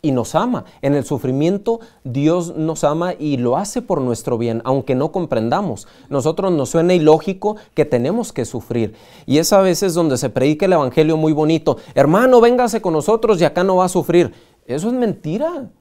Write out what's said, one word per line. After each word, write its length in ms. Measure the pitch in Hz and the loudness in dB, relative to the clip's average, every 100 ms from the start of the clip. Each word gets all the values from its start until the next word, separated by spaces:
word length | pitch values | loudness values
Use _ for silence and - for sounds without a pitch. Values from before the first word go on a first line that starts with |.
y 100 | 156 | 0
nos 220 | 131 107 | -2 0
ama. 320 | 156 233 202 - _ | -2 -2 -4 -8 _
En 140 | 139 143 | -2 -2
el 100 | 127 | -2
sufrimiento 720 | 139 127 135 160 202 202 226 226 _ | -4 -2 -2 -2 -2 -4 -6 -8 _
Dios 520 | 135 123 147 180 170 156 | -8 -2 0 0 -4 -6
nos 280 | 160 156 | -6 -2
ama 300 | 147 156 180 | -2 -2 -4
y 240 | - 151 135 | -4 -4 -2
lo 180 | 120 135 | 0 -2
hace 260 | 202 247 | -2 -8
por 180 | 247 165 | -4 -2
nuestro 380 | 127 113 - 117 | -2 -4 -4 -2
bien, 240 | 117 113 117 | -2 -4 -2
aunque 300 | 135 123 127 | -4 -2 -2
no 160 | 156 | -2
comprendamos. 760 | 196 165 120 113 165 202 107 - - - | -4 -4 -4 -2 -2 -4 -8 -14 -20 -6
Nosotros 420 | 139 135 160 190 | -2 -2 -2 -2
nos 180 | 165 127 | -2 0
suena 260 | 165 170 180 | 0 2 4
ilógico 640 | 151 156 196 190 208 208 - - | 6 4 2 -4 -4 -6 -8 -2
que 100 | 151 | 0
tenemos 480 | 120 127 220 220 | 0 0 -4 -6
que 120 | - 113 | -6 -6
sufrir. 500 | 120 - 120 107 - - - - | -8 -6 -4 -4 -6 -20 -20 0
Y 100 | 143 | 0
es 160 | 165 | 4
a 80 | 202 | 4
veces 320 | 190 165 190 | 4 2 0
donde 240 | 165 165 127 | 0 0 0
se 120 | 131 | -2
predica 340 | 127 135 151 190 | 0 0 2 2
el 80 | |
evangelio 440 | 175 131 160 156 160 | 2 2 2 2 2
muy 160 | 156 | 2
bonito. 440 | 151 151 160 156 117 - | 2 2 2 0 -2 -2
"Hermano, 480 | 135 139 185 254 247 | 0 2 4 6 6
véngase 400 | 233 247 247 220 | 6 4 0 -2
con 120 | 190 | -2
nosotros 460 | 160 143 220 226 190 | -2 0 0 2 2
y 40 | 160 | 2
acá 180 | 175 | 2
no 120 | 190 185 | 0 2
va 100 | 185 | 2
a 40 | |
sufrir". 440 | 180 156 175 135 - _ _ - | -2 2 2 2 -4 _ _ -8
Eso 220 | 131 208 | -6 -4
es 60 | |
mentira. 760 | 254 233 - 151 190 320 339 226 _ | -2 -2 -4 -6 -4 -4 -6 -14 _